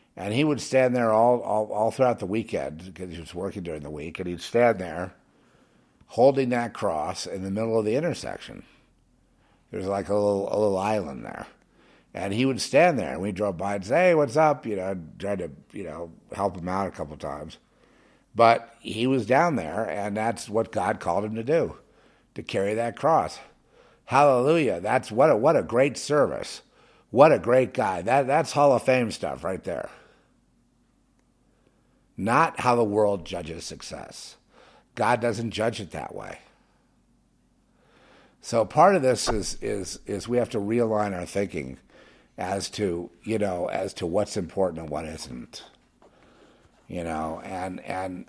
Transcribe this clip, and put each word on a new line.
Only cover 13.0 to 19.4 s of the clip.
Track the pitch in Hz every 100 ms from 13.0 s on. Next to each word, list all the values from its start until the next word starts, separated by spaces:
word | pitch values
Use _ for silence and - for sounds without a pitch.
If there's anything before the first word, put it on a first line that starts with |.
| 78
and | 69
we'd | 98
drove | 92 104 85
by | 98
and | 101
say, | 95 147 185
"Hey, |
what's | 160 139 135
up?" | 156 139
You | 117 101
know, | 92
and | 95 80 -
tried | 98 98
to, | 82 69 _
you | 104
know, | 85 78 85 - _
help | - 98 92
him | 87
out | 95 95
a |
couple | - 78 73
times. | 76 69 82 - _ _ _ _ _ _ _ 107
But | 117 117 - -
he | - 107 127
was | 135 98
down | 131